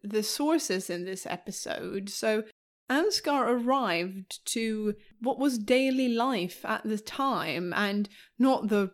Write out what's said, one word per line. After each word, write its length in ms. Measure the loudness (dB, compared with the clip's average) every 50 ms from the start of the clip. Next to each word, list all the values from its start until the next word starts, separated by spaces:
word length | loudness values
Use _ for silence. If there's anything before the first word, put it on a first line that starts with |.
| -8
the 200 | -4 -2 -2 -2
sources 640 | -2 -2 0 2 2 2 2 2 0 -2 -2 -2 -4
in 140 | -6 -6 -6
this 220 | -6 -8 -8 -8
episode. 840 | -8 -8 -8 -8 -10 -10 -8 -6 -6 -6 -6 -6 -6 -6 -6 -6 -8
So 340 | -6 -2 0 0 0 0 -2 -6 -12 _ _ _ _ _ _ -2
Ansgar 580 | 0 2 2 2 0 0 0 2 2 2 2
arrived 960 | 2 2 2 2 2 2 2 2 2 0 0 0 -2 -6 -10 -12 -12 -14 -10 -6 -4 -2
to 400 | -2 0 0 0 0 -2 -2 -2 -4 -8 -20 -10 -4
what 200 | -2 -2 0 2
was 180 | 2 2 2
daily 520 | 2 2 4 4 4 4 4 2 2 2 2
life 540 | 2 2 2 2 0 0 -2 -2 -6 -6 -6
at 180 | -4 -4 -2 -2
the 160 | -2 -4 -4
time, 760 | -6 -6 -4 -2 0 0 0 0 -2 -2 -2 -2 -2 -2 -2
and 340 | 0 0 0 0 0 -2 -4 -6 -18 -20 -8 _
not 300 | 4 4 4 4 4 2
the 240 | 2 2 2 2 0